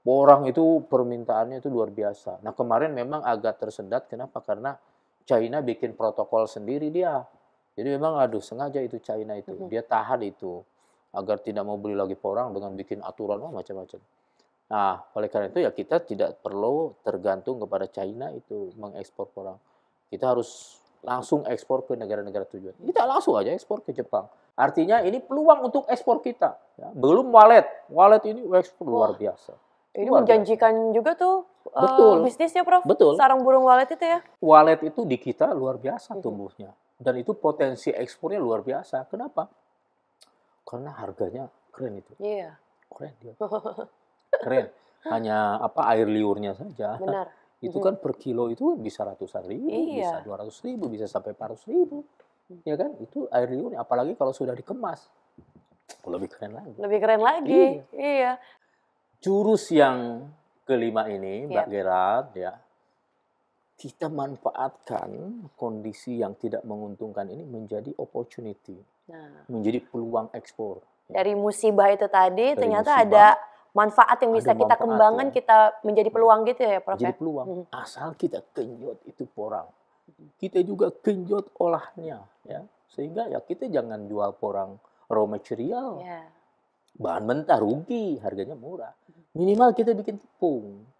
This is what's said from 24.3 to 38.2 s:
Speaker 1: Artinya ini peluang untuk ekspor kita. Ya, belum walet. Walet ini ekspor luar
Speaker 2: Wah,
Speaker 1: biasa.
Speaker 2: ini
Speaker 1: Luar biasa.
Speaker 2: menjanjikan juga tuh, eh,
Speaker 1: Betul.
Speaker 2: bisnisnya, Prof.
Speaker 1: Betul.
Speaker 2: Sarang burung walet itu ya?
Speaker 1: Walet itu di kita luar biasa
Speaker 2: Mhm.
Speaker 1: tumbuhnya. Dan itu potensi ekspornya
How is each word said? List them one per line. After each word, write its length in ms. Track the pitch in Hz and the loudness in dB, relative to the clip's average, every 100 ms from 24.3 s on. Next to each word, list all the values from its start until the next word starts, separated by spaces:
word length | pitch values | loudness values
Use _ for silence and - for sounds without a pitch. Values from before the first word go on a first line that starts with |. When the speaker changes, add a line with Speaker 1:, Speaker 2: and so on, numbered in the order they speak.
| _ _ | _ _
Speaker 1:
Artinya 440 | - 131 - 165 226 | -2 0 0 2 2
ini 200 | 185 247 | 2 -4
peluang 420 | - 277 311 285 | -6 2 6 6
untuk 220 | 254 277 - | 4 -4 -2
ekspor 320 | 254 - 233 | -4 0 0
kita. 380 | - 226 156 - _ | -2 -2 -4 -4 _
Ya, 140 | - - | -20 -16
belum 400 | 147 131 185 262 | 0 4 4 8
walet. 380 | 233 214 226 - - - | 10 12 10 8 -8 -6
Walet 380 | 160 196 214 214 | 6 8 8 4
ini 160 | 220 220 | -8 0
ekspor 340 | 185 - _ 156 | 2 0 _ -4
luar 240 | 117 107 | 2 2
Speaker 2:
Wah, 80 | 95 | 2
Speaker 1:
biasa. 360 | 104 - - - _ _ _ | -6 -8 -18 -20 _ _ _
Speaker 2:
ini 80 | - | -6
Speaker 1:
Luar 160 | 208 277 | 4 4
biasa. 140 | 233 | 6
Speaker 2:
menjanjikan 380 | 220 202 220 226 220 226 | 4 4 2 4 4 2
juga 240 | 220 233 | 0 0
tuh, 320 | 339 359 381 359 _ - | 0 0 0 -4 _ -12
eh, 100 | - | 0
Speaker 1:
Betul. 340 | 262 262 453 180 | 2 8 8 8
Speaker 2:
bisnisnya, 380 | 247 - 320 359 | 2 0 0 0
Prof. 200 | 359 359 | 4 4
Speaker 1:
Betul. 320 | 349 - 160 | 4 6 6
Speaker 2:
Sarang 260 | 160 269 262 | 8 6 6
burung 220 | 254 262 | 6 6
walet 220 | 262 254 262 | 8 6 4
itu 140 | 330 | -2
ya? 160 | 339 339 - _ | 0 -2 -4 _
Speaker 1:
Walet 440 | 160 156 156 160 | 8 8 10 4
itu 220 | 156 156 202 | 0 -4 -4
di 100 | 123 | -4
kita 380 | - 120 156 | -4 -2 0
luar 240 | 175 131 123 | 0 -4 -6
biasa 340 | 131 233 - | -8 -10 -10
Speaker 2:
Mhm. 80 | 202 | -8
Speaker 1:
tumbuhnya. 500 | 139 101 98 _ 95 _ _ | -8 -8 -14 _ -20 _ _
Dan 200 | _ 123 123 | _ -4 -4
itu 140 | 123 | -4
potensi 560 | - 156 151 139 127 - | -4 -2 0 -2 -2 -6
ekspornya 500 | - 123 - | -6 -8 -8